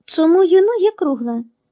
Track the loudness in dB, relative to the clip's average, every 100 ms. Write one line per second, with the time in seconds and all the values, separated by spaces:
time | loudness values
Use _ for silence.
0 | -8 -2 2 2 4 2 2 0 -2 -2
1 | -4 -4 -6 -8 -12 _ _